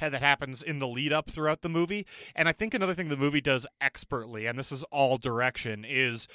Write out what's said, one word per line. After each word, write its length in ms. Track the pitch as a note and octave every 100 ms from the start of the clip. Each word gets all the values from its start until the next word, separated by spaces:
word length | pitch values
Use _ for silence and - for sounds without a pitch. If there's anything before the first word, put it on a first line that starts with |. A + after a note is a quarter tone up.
ha-, 80 | D#3
that 140 | C3+
happens 400 | C#3+ C#3 C3+ B2+
in 160 | D#3+ D3
the 100 | C3
lead 240 | A#2+ D3
up 180 | D3+ -
throughout 300 | D#3 D3+ D#3
the 80 | E3+
movie. 380 | E3 E3+ G#3 F#3+ - -
And 140 | - E3
I 40 |
think 200 | - A3
another 220 | A3+ F#3+
thing 160 | F3+ D#3+
the 80 | C#3
movie 240 | C#3+ D3
does 240 | C#3+ C3 C3+ -
expertly, 640 | C#3 - - C3 A2+ A2 A2+
and 120 | B2
this 140 | C#3
is 100 | C3
all 340 | D#3+ C#3+ C3 B2+
direction, 680 | B2 A#2 B2+ - A#2 G#2 A2+
is 400 | C3 B2+ A#2 -